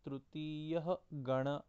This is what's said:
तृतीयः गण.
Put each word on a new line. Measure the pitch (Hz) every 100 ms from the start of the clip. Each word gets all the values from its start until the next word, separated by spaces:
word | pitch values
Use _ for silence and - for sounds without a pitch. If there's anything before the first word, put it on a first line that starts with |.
| -
तृतीयः | 139 - 156 156 151 156 165 160 185 - 147 127
गण. | 131 135 143